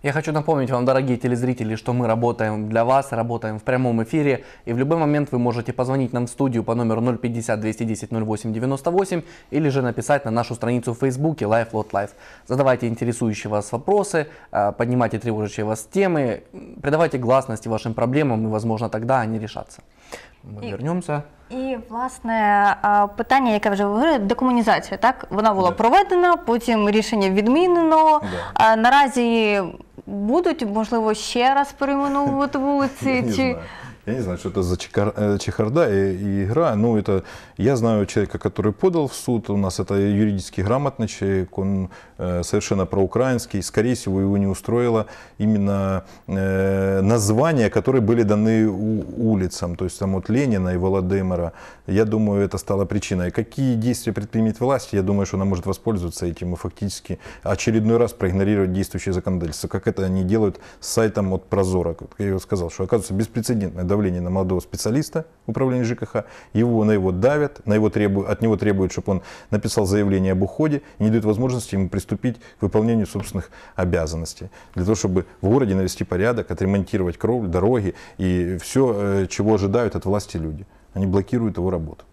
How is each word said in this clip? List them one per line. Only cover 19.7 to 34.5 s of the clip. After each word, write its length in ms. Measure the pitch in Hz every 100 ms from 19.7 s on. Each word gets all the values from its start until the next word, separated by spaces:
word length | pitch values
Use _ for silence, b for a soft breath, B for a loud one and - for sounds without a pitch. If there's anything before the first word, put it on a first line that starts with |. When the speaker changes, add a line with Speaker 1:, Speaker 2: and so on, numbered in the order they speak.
| - _ B B B B B
Speaker 1:
Мы 260 | - 104 110
Speaker 2:
И 40 |
Speaker 1:
вернемся. 500 | 98 139 180 170 147 147 - -
Speaker 2:
І, 280 | 254 262 247 220
власне, 420 | 226 254 - 233 226 208 202 202 -
а, 260 | 208 208 202
питання, 460 | 202 220 262 254
яке 160 | 208 208
вже 160 | 196 202
ви 80 |
говорили, 260 | 208 311 285
декомунізація, 800 | 196 240 254 240 226 165 - 190
так? 300 | 233 254 -
Вона 240 | 196 220
була 160 | 196 185
Speaker 3:
Да. 60 | 175
Speaker 2:
проведена, 640 | 233 370 403 359 349 349
потім 520 | - 233 233 220 202
рішення 400 | 214 214 220 190
відмінено. 880 | 190 214 285 359 349 330 320 311 302
Speaker 3:
Да. 60 | 202 180 B
Speaker 2:
А 220 | - 220 220
наразі 840 | 233 269 277 247 240 226 214 202 180 - - - -
будуть, 600 | 202 208 302 359 311 220
можливо, 480 | 208 220 233 220
ще 400 | 214 - 240 254
раз 200 | 269 277 -
перейменовувати 800 | 277 277 285 277 285 277 285 285
Speaker 3:
<laughs> 0 |
Speaker 2:
вулиці, 520 | 269 285 269 269 269
Speaker 3:
Я 120 | 254
не 60 | 247
Speaker 2:
чи 60 |
Speaker 3:
знаю. 240 | 202 208 85 B B B B -
Я 100 | 127
не 60 |
знаю, 160 | 98 87
что 100 |
это 140 | 98